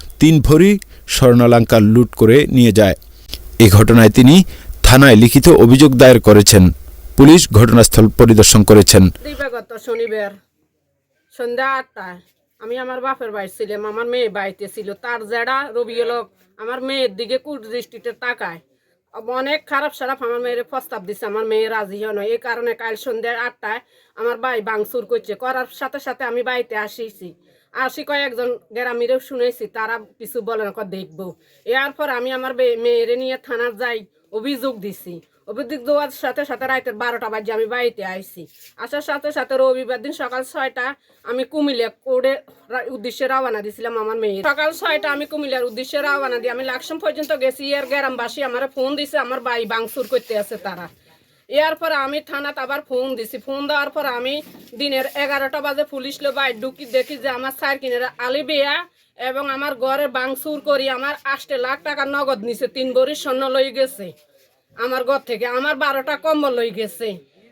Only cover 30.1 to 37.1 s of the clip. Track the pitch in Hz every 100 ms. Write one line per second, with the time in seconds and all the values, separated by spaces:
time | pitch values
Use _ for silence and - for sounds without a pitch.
30.1 | _ 214 247 214 226 208 202 202 190 185
31.1 | 160 185 - _ _ - 254 277 269 294
32.1 | 247 247 262 262 247 254 233 240 240 233
33.1 | 247 262 262 - 233 240 208 247 226 202
34.1 | _ _ 220 240 277 262 226 202 180 180
35.1 | 170 _ _ - 214 240 294 240 294 294
36.1 | 285 262 254 285 240 262 262 254 214 240